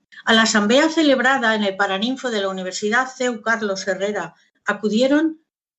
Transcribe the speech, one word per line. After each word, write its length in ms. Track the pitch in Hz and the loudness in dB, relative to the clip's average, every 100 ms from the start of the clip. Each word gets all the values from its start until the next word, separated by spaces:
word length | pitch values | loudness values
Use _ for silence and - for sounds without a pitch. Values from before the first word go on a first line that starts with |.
| _ - - | _ -6 2
A 80 | |
la 80 | 220 | 4
asamblea 480 | 214 214 208 269 311 | 4 2 4 4 4
celebrada 640 | 320 302 247 254 262 226 | 4 4 4 2 2 0
en 100 | 220 | 0
el 100 | 196 | -2
Paraninfo 560 | 196 196 190 233 262 254 | -2 -2 -2 -4 -4 -4
de 120 | 214 | -2
la 80 | 196 | -4
Universidad 580 | 190 185 185 208 240 254 | -4 -8 -6 -2 -2 -2
ceu 320 | - 247 220 | -4 -4 -4
Carlos 480 | 220 220 208 190 202 | -4 -2 -2 -4 -6
Herrera 460 | 180 202 202 165 - _ _ - | -4 -4 -4 -8 -12 _ _ -6
acudieron 720 | 202 214 214 269 294 320 - _ _ _ | -4 -2 0 2 2 0 -4 _ _ _